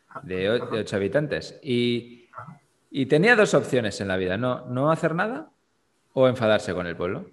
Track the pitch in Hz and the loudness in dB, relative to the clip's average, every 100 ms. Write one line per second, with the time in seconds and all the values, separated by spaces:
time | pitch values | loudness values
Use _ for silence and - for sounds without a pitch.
0 | _ - - 92 95 120 120 113 104 104 | _ -16 -8 -2 0 0 -2 -6 -2 -2
1 | 98 139 151 78 - - 147 120 120 120 | 0 0 -2 -4 -6 -12 -2 0 0 -2
2 | 117 - _ - - - _ _ _ 139 | -6 -20 _ -20 -20 -20 _ _ _ -4
3 | 131 151 214 233 202 - - 127 107 - | 2 4 6 6 6 4 2 0 -2 -4
4 | 98 95 90 98 127 123 - 127 147 160 | -2 -2 -2 -2 -2 -4 -6 -2 0 2
5 | 165 165 214 269 311 _ _ _ _ _ | 0 -2 -4 -6 -12 _ _ _ _ _
6 | _ 131 127 120 110 104 - 87 87 85 | _ 2 2 4 2 2 0 -4 -4 -4
7 | 90 139 196 | -4 -4 -10